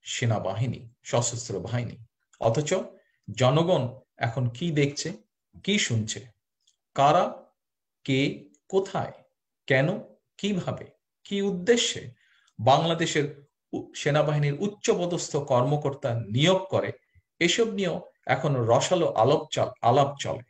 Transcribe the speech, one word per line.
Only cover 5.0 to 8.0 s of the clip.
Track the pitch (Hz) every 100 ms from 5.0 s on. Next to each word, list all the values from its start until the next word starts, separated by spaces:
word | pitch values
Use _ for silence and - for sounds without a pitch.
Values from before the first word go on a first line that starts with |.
| 156 190 _ _ _ -
কি | - 208
শুনছে, | - 113 107 117 - _ _ _ _ _ _
কারা, | - 139 165 233 - - _ _ _ _ _